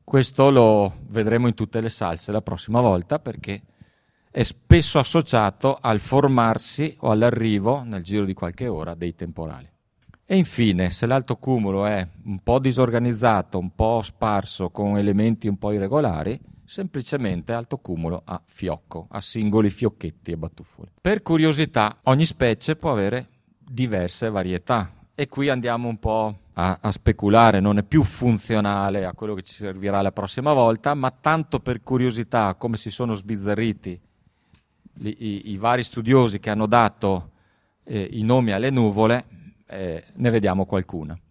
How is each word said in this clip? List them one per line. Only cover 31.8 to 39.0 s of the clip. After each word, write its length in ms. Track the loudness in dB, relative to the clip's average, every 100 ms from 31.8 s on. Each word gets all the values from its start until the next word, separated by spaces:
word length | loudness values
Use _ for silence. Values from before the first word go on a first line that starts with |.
curiosità, 720 | -2 0 0 -2 -2 0 0 -2
come 220 | -6 -6
si 120 | -8
sono 240 | -6 -6
sbizzarriti 880 | -6 -6 -6 -2 -2 -2 -4 -10 -14 _ _ _ _ _ _ _ _ _ -10
li-, 200 | -10 -8
i, 320 | -8 -8 -8
i 60 | -2
vari 260 | 0 0
studiosi 560 | -2 -6 4 6 6 0
che 100 | -4
hanno 160 | -2 4
dato, 640 | 4 4 _ -2 -2 -6 _ _ _ _ _
eh, 240 | -8 -8 -6
i 120 | -4
nomi 280 | 2 2 2
alle 180 | 0 0
nuvole, 560 | 2 2 4